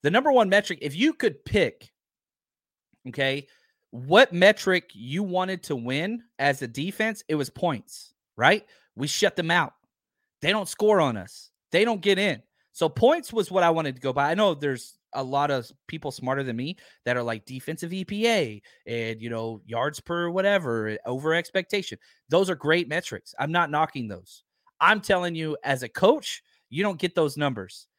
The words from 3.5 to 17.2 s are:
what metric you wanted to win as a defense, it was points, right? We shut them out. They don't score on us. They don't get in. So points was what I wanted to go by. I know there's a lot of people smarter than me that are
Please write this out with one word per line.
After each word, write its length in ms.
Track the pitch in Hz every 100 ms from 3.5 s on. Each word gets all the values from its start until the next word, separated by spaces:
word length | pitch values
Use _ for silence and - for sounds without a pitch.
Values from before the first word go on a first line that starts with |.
| _ _ _ _
what 420 | 120 131 190 262
metric 580 | 175 190 214 - 180 -
you 280 | - 120 156
wanted 400 | 202 180 185 185
to 120 | - 139
win 460 | 117 135 180 233 _ -
as 240 | 139 135
a 40 | 123
defense, 560 | 117 165 - 220 214 -
it 60 |
was 160 | 156 139
points, 640 | - 175 123 - - - _ _ -
right? 280 | 127 208 _ _ _ -
We 100 | 143
shut 300 | - 202 -
them 140 | 165
out. 240 | 175 131 _ _ _ _ _ _ _
They 100 | 147
don't 180 | 214 185
score 320 | - 214 208
on 160 | 143 110
us. 340 | 87 - - _ _
They 120 | 170
don't 160 | 226 214
get 180 | 190 190
in. 240 | 202 113 _ _ _
So 160 | - 160
points 460 | - 240 330 262
was 160 | 226 190
what 120 | 185
I 60 | 170
wanted 280 | 165 156 131
to 40 |
go 140 | 135
by. 160 | 131 143
I 40 |
know 200 | 175 208
there's 440 | 147 143 127 - _ _
a 100 | 135
lot 280 | 131 139 147
of 200 | 139 117 _ -
people 220 | 160 147
smarter 320 | - 127 135
than 140 | 131 117
me 220 | 139 180 - _
that 140 | -
are 40 | 123